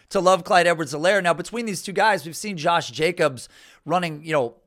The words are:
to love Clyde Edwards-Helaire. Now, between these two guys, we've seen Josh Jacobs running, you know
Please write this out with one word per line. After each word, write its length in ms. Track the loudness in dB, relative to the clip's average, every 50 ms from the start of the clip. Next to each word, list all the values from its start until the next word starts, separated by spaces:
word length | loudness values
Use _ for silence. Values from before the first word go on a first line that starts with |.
| _ _
to 100 | -4 2
love 240 | 4 4 4 4 2
Clyde 240 | 2 4 4 6 4
Edwards-Helaire. 540 | 2 2 -2 -4 -4 0 0 2 2 2
Now, 120 | 2 0 0
between 320 | 0 -4 -8 -8 -6 -6
these 160 | -6 -6 -6
two 120 | -8 -6 -2
guys, 320 | 0 2 2 2 0 -4
we've 100 | -8 -12
seen 220 | -10 -8 -8 -8 -4
Josh 320 | -2 0 0 0 -2 -4
Jacobs 580 | -4 -2 -2 0 2 2 0 0 0 -4 -10 -18 _ -20 -20 -20 -20 _ _
running, 380 | -2 -2 -2 -2 -2 -6 -10 -6
you 100 | -2 0
know 220 | 0 0 -2 -4 _ _